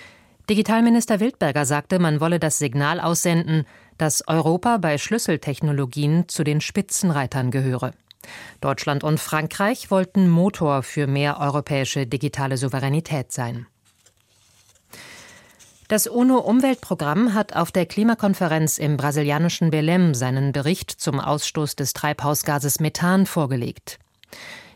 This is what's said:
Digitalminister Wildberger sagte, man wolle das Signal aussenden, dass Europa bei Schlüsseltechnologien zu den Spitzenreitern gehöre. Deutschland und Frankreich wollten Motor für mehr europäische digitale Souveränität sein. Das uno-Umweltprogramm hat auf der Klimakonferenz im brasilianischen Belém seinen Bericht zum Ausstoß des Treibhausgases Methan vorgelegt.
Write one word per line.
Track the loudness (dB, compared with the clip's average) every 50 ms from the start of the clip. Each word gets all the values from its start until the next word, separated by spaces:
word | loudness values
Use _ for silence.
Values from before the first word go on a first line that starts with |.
| -20 -20 -20 -20 _ _ _ _ _ 0
Digitalminister | 2 2 2 2 4 4 6 6 6 4 4 2 0 2
Wildberger | 2 0 0 0 0 0 2 0 0
sagte, | 0 0 -2 -2 0 0 2
man | 2 2 2 2
wolle | 2 2 0 0
das | 0 0 -2 0
Signal | -2 -2 0 0 0 0 0 0
aussenden, | -2 -2 -2 0 0 2 2 2 2 2 0 0 -2 -2 -8 -20 -20 _ _ -4
dass | -2 -2 -2 -2 -2 -2
Europa | 0 0 2 2 0 0 0 0 0 0
bei | 0 0 -2 -2
Schlüsseltechnologien | -2 -2 -4 -4 -2 -2 -2 -2 -2 -6 -6 -2 -2 -2 0 0 -2 -4 -4 -2 0 2 2 2 0 0
zu | -2 -4 -2
den | 0 0 0
Spitzenreitern | -2 -2 -2 -4 -4 -2 -4 -2 0 0 0 0 -2 -2 -2 -2 -2 -2
gehöre. | 0 0 0 -2 -2 -2 -4 -6 -8 _ _ _ -20 _ -20 -20 -20 -20 -20 -20 -14 -6
Deutschland | -4 -4 -4 -2 0 -2 -2 0 0
und | 0 0 0
Frankreich | -2 -2 -4 -4 -4 -4 -4 -2 -2 -2 -2 -4 -4 -2
wollten | 0 0 0 0 2 2 4 4
Motor | 4 4 2 2 0 -2 -2 0 0 0 -2
für | -4 -4 -4 -2
mehr | 0 0 0 0 0 -2 -2
europäische | -2 -2 -2 -2 -2 -2 -2 -2 -2 -2 -4 -4 -4 -4
digitale | -4 -4 -4 -4 -4 -4 -4 -4 -2
Souveränität | -2 -4 -4 -4 -2 -2 -2 -2 -2 -2 -4 -4 -6 -6 -6 -6
sein. | -6 -6 -6 -6 -8 -12 -14 _ _ _ _ _ _ _ _ _ _ _ _ _ _ _ _ _ _ _ _ _ _ _ _ -20 -20 -20 -20 -20 -20 -20 -20 -20 -20 -20 -20 _ _ -20 _ _ _ _ -2
Das | 0 0 0 0
uno-Umweltprogramm | 2 2 4 4 4 4 4 4 4 4 4 4 0 0 -2 -6 -4 -2 0 0 2 2 2 2 2
hat | 0 0 -2 0
auf | -2 -2 0 0
der | 0 -2
Klimakonferenz | 0 0 2 2 2 2 2 2 0 2 2 2 0 2 2 2 2 0 0
im | 0 0 0
brasilianischen | 0 0 0 0 2 2 2 2 2 2 0 0 2 2 2
Belém | 2 2 2 2 4 4 4 4 2
seinen | 2 0 0 0 0 0 0 0
Bericht | 0 0 -2 -2 -2 -4 -10
zum | -12 -8 -4 -2 -2 -2
Ausstoß | 0 0 -2 -2 -2 -4 -4 -2 -4 -4 -4
des | -4 -6 -6
Treibhausgases | -4 -4 -2 -4 -2 -2 -2 -2 -2 -2 0 -2 -2 0 0 -2 -2 0
Methan | -2 -2 -2 0 0 2 4 4 2
vorgelegt. | 2 0 -2 -2 0 -2 -2 -4 -6 -8 -10 -14 -18 -20 -20 _ _ _ _ _ -20 -20 -20 -18 -18 -18 -20 -20 -20 -16